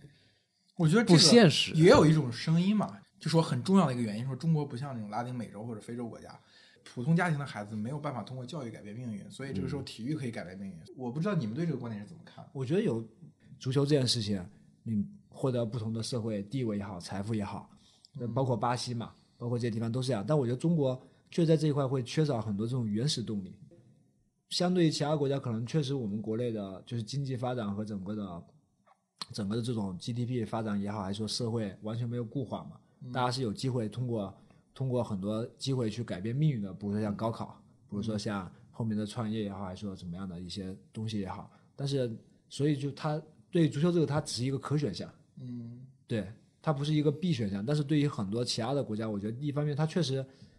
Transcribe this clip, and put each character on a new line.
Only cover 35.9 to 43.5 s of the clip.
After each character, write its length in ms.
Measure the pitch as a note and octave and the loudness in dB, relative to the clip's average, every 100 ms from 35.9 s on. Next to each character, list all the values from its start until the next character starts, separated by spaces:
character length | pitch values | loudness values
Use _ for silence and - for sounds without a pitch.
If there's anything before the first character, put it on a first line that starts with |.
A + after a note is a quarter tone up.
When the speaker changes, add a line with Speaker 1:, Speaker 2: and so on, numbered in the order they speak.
Speaker 3:
去 140 | G#2+ | -2
改 160 | A2+ F#2 | -6 -4
变 160 | G#2+ C3 | -2 2
命 140 | D#3 | 2
运 120 | B2 | 2
的， 100 | G2+ | -4
比 140 | F2 G2+ | -6 -2
如 60 | |
说 80 | G#2 | 0
像 160 | G#2+ G2+ | 0 0
高 140 | A#2 | -2
考， 280 | A#2 - - | -4 -8 -12
Speaker 1:
嗯。 320 | - _ - | -20 _ -10
Speaker 3:
比 60 | G2+ | -6
如 60 | |
说 140 | A2 G#2 | -2 -2
像 340 | A2 G2+ F2 - - | -2 -4 -6 -14 -14
后 140 | - | -6
面 120 | A2+ G#2+ | -2 -2
的 80 | |
创 240 | G#2+ - A2 | -4 -4 -4
业 140 | A2 | -2
也 100 | G2+ | -4
好， 120 | G2 | -6
还 100 | F#2+ | -8
是 120 | F#2+ G#2 | -8 -10
说 100 | F2+ | -10
怎 100 | F2+ | -10
么 80 | |
样 140 | F2 F#2+ | -8 -8
的 100 | F2 | -10
一 100 | F2 | -10
些 280 | G2+ F#2 F#2+ - | -8 -8 -10 -12
东 160 | A2+ A2 | -8 -4
西 100 | G#2 | -4
也 100 | F#2 | -4
好。 220 | G2+ - - _ | -8 -12 -20 _
但 140 | - C#3 | -6 -2
是， 260 | C#3 B2 A2+ - _ - | 0 -2 -4 -14 _ -12
所 200 | - C#3+ | 0 2
以 80 | C#3 | 2
就 140 | C#3 | -2
他 280 | C3 D#3 D3+ - - _ | -4 -4 -4 -6 -20 _